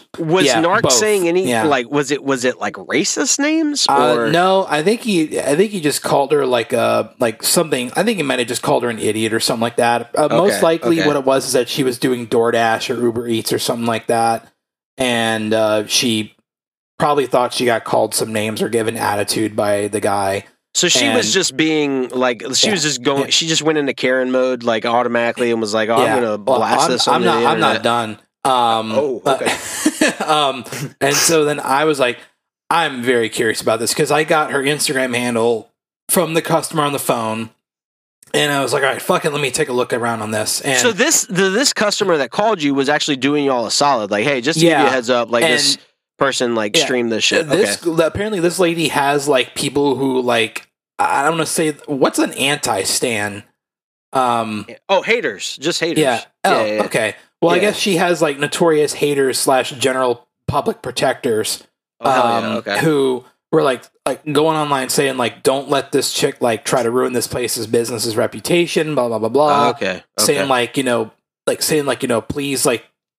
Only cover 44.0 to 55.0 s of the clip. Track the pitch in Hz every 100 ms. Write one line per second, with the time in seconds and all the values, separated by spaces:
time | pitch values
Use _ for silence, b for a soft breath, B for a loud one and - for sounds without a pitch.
44 | 104 104 123 135 120 160 165 147 123 131
45 | 117 123 113 117 160 151 143 - - _
46 | _ - 139 123 123 117 104 160 135 127
47 | 117 107 - 101 - 175 104 101 170 160
48 | 160 175 214 202 175 170 170 170 151 151
49 | 139 143 139 135 120 - 139 135 143 123
50 | 135 127 123 117 110 - - _ _ -
51 | 80 120 143 165 151 - 156 143 - 139
52 | 143 - 294 135 135 143 - 104 - -
53 | 131 110 104 101 - _ _ _ _ _
54 | - 135 127 120 110 107 104 - - 190